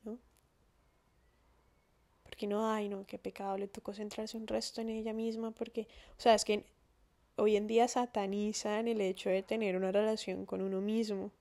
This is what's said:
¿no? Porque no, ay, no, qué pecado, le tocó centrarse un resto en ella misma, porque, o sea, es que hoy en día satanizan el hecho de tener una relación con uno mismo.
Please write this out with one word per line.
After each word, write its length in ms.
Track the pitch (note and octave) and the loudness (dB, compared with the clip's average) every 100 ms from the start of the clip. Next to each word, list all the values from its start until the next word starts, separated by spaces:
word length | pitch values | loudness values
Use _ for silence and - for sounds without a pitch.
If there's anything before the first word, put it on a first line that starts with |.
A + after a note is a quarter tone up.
¿no? 140 | A3 A#3 _ _ _ _ _ _ _ _ _ _ _ _ _ _ _ _ _ _ _ _ | -12 -14 _ _ _ _ _ _ _ _ _ _ _ _ _ _ _ _ _ _ _ _
Porque 240 | - - G#3 | -20 -8 -4
no, 240 | G3+ A3 | 0 0
ay, 180 | A3 G#3 | 0 -2
no, 180 | G3 G3+ | -6 -10
qué 120 | - | -10
pecado, 380 | - F#3+ G3 G3 | -10 -8 -6 -4
le 100 | G3 | -6
tocó 280 | - - | -8 -12
centrarse 420 | G3+ G#3+ G#3 A3 A3+ | -8 -8 -8 -8 -8
un 100 | A3 | -4
resto 360 | A3 A3+ - | -4 -4 -6
en 80 | A3+ | -6
ella 240 | A3 A3 | -4 -4
misma, 380 | A3 A3+ A3 A3+ | -4 -4 -4 -6
porque, 360 | A3+ A3+ - G#3+ - - - | -6 -8 -6 -8 -12 -20 0
o 20 | |
sea, 140 | B3 | 6
es 100 | G#3+ | 6
que 220 | - G#3+ - _ _ _ _ _ _ - | 4 -2 -2 _ _ _ _ _ _ 2
hoy 200 | G#3+ G#3 | 4 4
en 100 | G#3 | 4
día 220 | A3+ A#3+ | 4 4
satanizan 1000 | B3+ B3 - G3 G3+ G#3 G#3+ G#3+ G#3 A#3 | 4 0 0 0 0 0 -2 -2 0 0
el 120 | A3+ | 2
hecho 300 | F#3+ F#3+ - | 0 0 2
de 120 | F#3+ | 0
tener 340 | F#3+ A3 G#3+ F#3 | 2 0 2 2
una 160 | F#3+ | 2
relación 540 | G3+ G#3+ A3 - F#3 G3 | 4 4 2 -2 -6 -4
con 160 | F#3+ | -2
uno 180 | F#3+ F#3+ | 0 0
mismo. 500 | G3+ A3 A3 G3+ G3 - | 2 2 2 -2 -6 -12